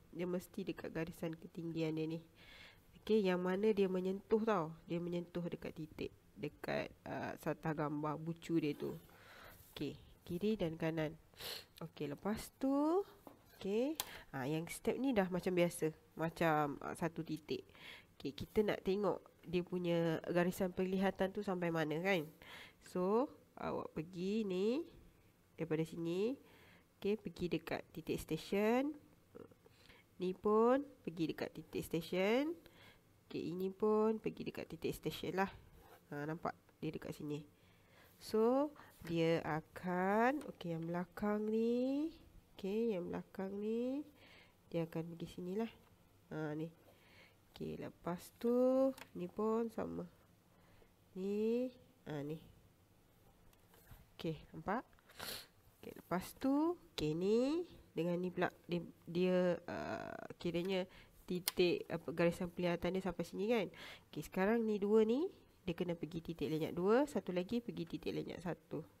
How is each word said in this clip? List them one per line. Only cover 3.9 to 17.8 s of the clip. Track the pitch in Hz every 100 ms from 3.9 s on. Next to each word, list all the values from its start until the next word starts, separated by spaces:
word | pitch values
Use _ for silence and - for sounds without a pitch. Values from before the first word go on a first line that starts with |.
| 185 185 196 - 220
tau. | 226 202 160 165
Dia | - 170
menyentuh | 175 175 175 180 170
dekat | - - -
titik, | 156 - - - - -
dekat, | 147 - - 143 - - -
ah, | 135 - -
satah | 170 151 165
gambar | 151 147 151 151 147
bucu | 160 165 - 165
dia | 156 147
tu. | 143 160 - - - - - - -
Okey, | - 143 151 - - -
kiri | 175 208 220
dan | 175 165
kanan. | 165 160 156 160 - - - - - -
Okey, | 165 - 147
lepas | 147 196 220 - -
tu, | 269 277 302 359 403 - - - - -
okey. | 190 214 269 320 - - -
Ah, | 135 127
yang | 156 170
step | - - -
ni | 269
dah | 220 185
macam | 180 185
biasa. | 180 175 - 156 - - -
Macam, | 165 - 165 151 147 139
ah, | - -
satu | 165 165
titik. | 160 156 - - - -